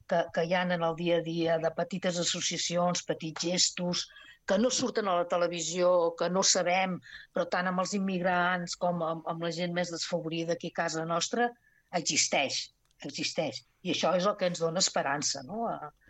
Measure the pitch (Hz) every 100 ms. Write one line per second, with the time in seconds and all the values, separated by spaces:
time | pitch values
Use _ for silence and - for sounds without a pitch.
0 | - 170 - - 165 185 180 175 165 160
1 | 175 170 165 170 165 165 160 - 175 180
2 | 185 175 165 175 - 165 - 170 175 175
3 | - 156 160 156 170 180 - - 180 170
4 | - - - - - 202 247 - 240 214
5 | 202 175 175 175 175 175 156 180 175 180
6 | 170 170 175 180 202 190 175 180 190 180
7 | - - - - 175 185 180 180 180 202
8 | 190 185 180 180 180 180 175 - 175 175
9 | 160 165 165 170 170 165 180 175 170 165
10 | - 175 160 165 165 170 170 - 170 160
11 | 165 170 - - 240 240 _ _ _ 180
12 | - 151 - 170 131 - - _ _ _
13 | 147 - 147 - 151 - - _ 185 143
14 | 170 180 190 202 180 160 165 165 180 180
15 | 143 147 139 139 131 214 226 147 147 -
16 | -